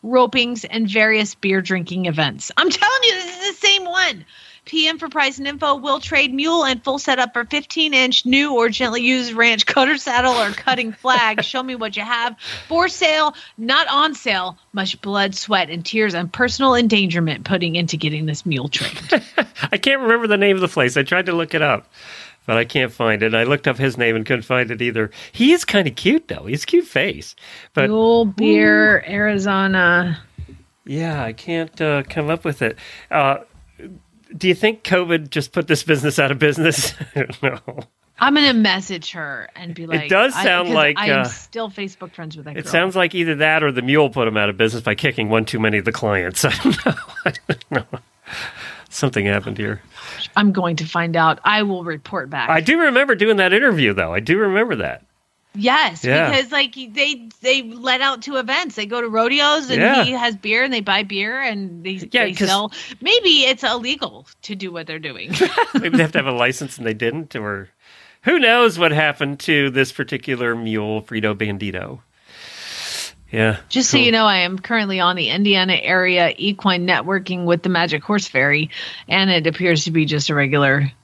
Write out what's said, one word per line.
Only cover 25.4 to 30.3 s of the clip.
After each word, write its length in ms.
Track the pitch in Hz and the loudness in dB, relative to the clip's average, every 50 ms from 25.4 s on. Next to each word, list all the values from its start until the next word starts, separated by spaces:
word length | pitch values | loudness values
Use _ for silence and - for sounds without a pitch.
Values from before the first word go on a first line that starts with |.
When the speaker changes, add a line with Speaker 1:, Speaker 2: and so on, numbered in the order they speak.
| 233 277 339 | 4 4 4
Speaker 2:
is 100 | 349 - | 4 2
kinda 280 | - - 202 185 151 | 0 0 2 2 0
cute, 360 | 113 - - 180 269 320 - | -2 0 0 2 2 2 0
though. 160 | - - - 73 | -4 -10 -10 -6
He's 180 | 95 127 147 - | -6 -6 -6 -4
a 40 | |
cute 200 | - - 349 349 | 2 2 2 2
face. 500 | - - 131 143 160 - - - - - _ - - - - - - _ | 2 0 0 0 0 -4 -8 -12 -18 -20 _ -20 -20 -20 -20 -20 -6 _
But 140 | 151 135 | 0 2
Speaker 1:
Mule 380 | 202 214 220 226 226 233 233 233 | 2 2 2 4 4 6 4 4
beer, 720 | 208 190 208 220 214 214 214 214 208 214 214 214 214 208 | 2 0 0 4 4 6 6 6 6 6 6 6 6 4
Speaker 2:
Ooh. 120 | 180 - 156 | 4 2 -2
Speaker 1:
Arizona. 1120 | 196 202 208 214 208 196 190 202 196 190 196 196 190 190 180 175 175 175 180 175 160 - - _ | -4 0 0 0 0 0 0 0 0 2 2 2 2 4 4 4 4 4 2 0 -4 -6 -10 _